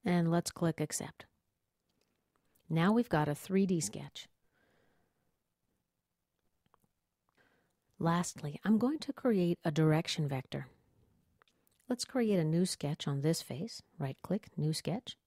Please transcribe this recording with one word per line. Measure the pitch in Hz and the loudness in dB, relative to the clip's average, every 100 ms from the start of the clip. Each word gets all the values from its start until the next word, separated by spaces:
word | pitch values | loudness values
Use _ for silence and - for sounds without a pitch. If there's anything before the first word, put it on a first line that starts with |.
And | 220 175 170 | 2 2 4
let's | 170 - | 2 0
click | - 170 - | -2 -2 0
Accept. | 151 - - - - _ _ _ _ _ _ _ _ _ _ _ _ _ _ | -4 -4 -8 -14 -20 _ _ _ _ _ _ _ _ _ _ _ _ _ _
Now | 165 175 | 2 4
we've | 220 233 | 2 2
got | 160 147 | 2 0
a | |
three | 147 - 190 | -2 0 0
D | 196 175 | 2 0
sketch. | 147 - 143 - - _ _ _ _ _ _ _ _ _ _ _ _ _ _ _ _ _ _ _ _ _ _ _ _ _ _ _ _ _ _ _ _ _ _ _ _ _ | -2 -8 -12 -16 -20 _ _ _ _ _ _ _ _ _ _ _ _ _ _ _ _ _ _ _ _ _ _ _ _ _ _ _ _ _ _ _ _ _ _ _ _ _
Lastly, | 165 170 180 - 151 147 | 0 0 -2 -6 -10 -6
I'm | 190 214 | 0 2
going | 240 302 | 2 -2
to | - | -6
create | - 262 208 175 175 | -4 0 2 2 0
a | 165 | -2
direction | 151 156 156 - - 147 | 2 4 4 0 -4 -2
vector. | 135 - 139 139 _ _ _ _ _ _ _ _ _ _ _ _ | -4 -6 -10 -10 _ _ _ _ _ _ _ _ _ _ _ _
Let's | 247 | -6
create | - 262 226 196 | -4 0 2 4
a | |
new | 156 165 180 | 4 2 0
sketch | - 143 156 - | -2 -6 -4 -4
on | 139 | 0
this | 147 165 | 0 0
face. | - 123 208 - - - | -4 -8 -8 -12 -20 -8
Right-click, | 139 135 - 196 - | -8 -8 -4 -6 -4
New | - 151 | -4 -2
Sketch. | 156 - 196 - - | -2 -4 -6 -8 -18